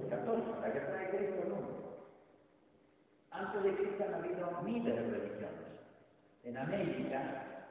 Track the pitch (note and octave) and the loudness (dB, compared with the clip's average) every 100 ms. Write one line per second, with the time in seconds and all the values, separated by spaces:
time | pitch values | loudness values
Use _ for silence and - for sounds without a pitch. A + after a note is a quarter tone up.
0 | - G3+ A#3 A3+ A#3 G#3+ - - - G3 | 0 0 4 4 2 0 0 0 0 -2
1 | F#3 G3 G3+ F#3 E3+ - - - - - | 0 2 2 2 0 0 -2 -6 -8 -12
2 | - - - - - - - - - - | -14 -20 -20 -20 -20 -20 -20 -20 -20 -20
3 | - - - F#3 G3 G#3 G3 F#3 - G3+ | -20 -20 -10 -4 -2 2 4 4 2 2
4 | G#3 F3 F3+ F3 F3 - G3 A#3 - - | 0 0 0 0 0 0 0 2 4 2
5 | - - - - - - - - - - | 2 0 0 -2 -6 -6 -10 -14 -16 -20
6 | - - - - A#2+ A#2+ C#3 G3 E3+ C3 | -20 -20 -20 -12 -8 -4 0 2 2 0
7 | B2+ C3 C3 - - - - | 0 0 0 -4 -6 -10 -12